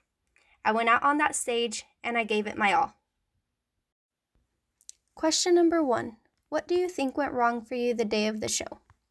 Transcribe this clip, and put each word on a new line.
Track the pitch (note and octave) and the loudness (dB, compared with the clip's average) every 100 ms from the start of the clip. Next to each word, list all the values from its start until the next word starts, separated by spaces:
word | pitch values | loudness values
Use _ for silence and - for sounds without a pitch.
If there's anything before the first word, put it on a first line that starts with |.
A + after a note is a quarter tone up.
| _ _ _ _ _ _ | _ _ _ _ _ _
I | G#3+ | -2
went | A3 A#3 | 2 2
out | A#3+ | 4
on | C#4+ D4 | 4 2
that | D4+ - | 0 -2
stage | - A#3 A#3 G#3+ - _ | -2 -2 -2 -6 -14 _
and | A#3 A#3 | -6 -4
I | |
gave | G#3+ G#3+ G#3 | -2 -2 -2
it | - | -2
my | G3+ | 2
all. | E3+ - - _ _ _ _ _ _ _ _ _ _ _ _ _ _ _ _ _ _ - - _ - | 2 0 -6 _ _ _ _ _ _ _ _ _ _ _ _ _ _ _ _ _ _ -20 -20 _ -4
Question | D#4+ D#4+ F#4 F4 | -2 0 4 4
number | E4+ E4+ | 6 4
one, | C#4+ A3+ A#3+ A3 _ _ - | 2 0 -2 -10 _ _ -6
what | D4+ - | -6 -2
do | F4+ | 0
you | F4+ | 0
think | F4+ C4+ D4+ | -2 -4 -2
went | C#4 | -2
wrong | B3 A#3 A#3+ | 0 0 0
for | A3+ | -6
you | B3+ A#3+ A#3 | -2 -2 0
the | G#3+ | 0
day | A3 G#3+ | 0 0
of | A3 | -2
the | A#3 | -4
show? | - - - _ _ _ | -4 -6 -14 _ _ _